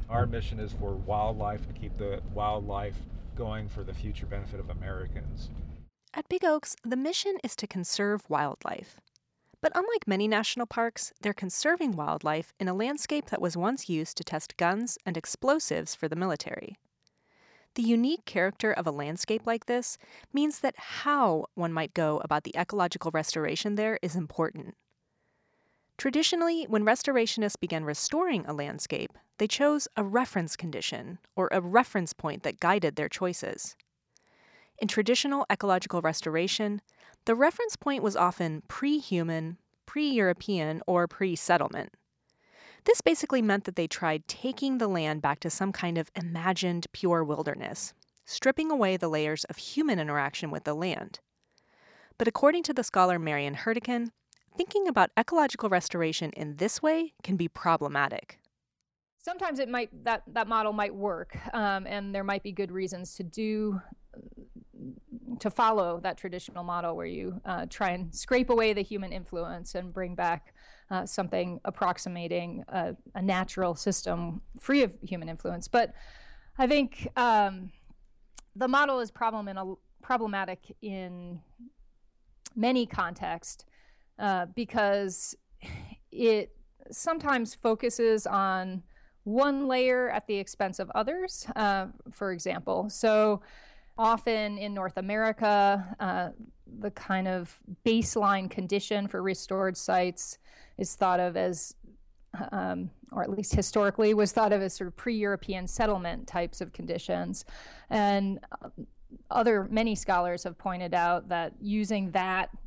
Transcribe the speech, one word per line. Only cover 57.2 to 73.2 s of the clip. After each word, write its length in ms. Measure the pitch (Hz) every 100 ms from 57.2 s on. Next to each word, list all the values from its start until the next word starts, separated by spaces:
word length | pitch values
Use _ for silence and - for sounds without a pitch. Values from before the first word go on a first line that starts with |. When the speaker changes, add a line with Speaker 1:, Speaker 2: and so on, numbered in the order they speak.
Speaker 2:
can 120 | - 185
be 120 | 170
problematic. 920 | - 175 165 143 143 139 - - - _ _ _ _ _ _ _ _
Speaker 3:
Sometimes 400 | - 359 359 277
it 100 | 247
might, 200 | 247 240 240
that, 200 | 233 - -
that 200 | 233 220
model 260 | 226 214
might 220 | 208 208 196
work, 420 | 202 170 175 - -
um, 320 | 233 202 196 190
and 300 | 202 196 196
there 80 |
might 200 | 196 196
be 80 | 202
good 200 | 185 190
reasons 440 | 185 185 180 180 -
to 80 |
do, 580 | 175 220 214 214 214 190 - - - - - - - - - - 262 - - 233 240 240
to 120 | 214
follow 480 | - 226 220 175 170
that 160 | 185 -
traditional 460 | 190 180 - 180
model 320 | 175 175 170 170
where 100 | 170
you, 340 | - 185 180 -
uh, 200 | 175 170
try 200 | - 196
and 220 | 180 170 -
scrape 340 | - 247 247
away 240 | 233 220
the 80 | 208
human 300 | 196 208 190
influence 640 | 190 175 175 170 175 180 190
and 180 | 180
bring 220 | 185 180 175
back, 380 | 175 175 - _ - - -
uh, 160 | 185 -
something 540 | - 180 185 180 175 -
approximating 1000 | - 185 175 185 175 170 175 175 160 -
a, 260 | 185 175 - -
a 60 | 190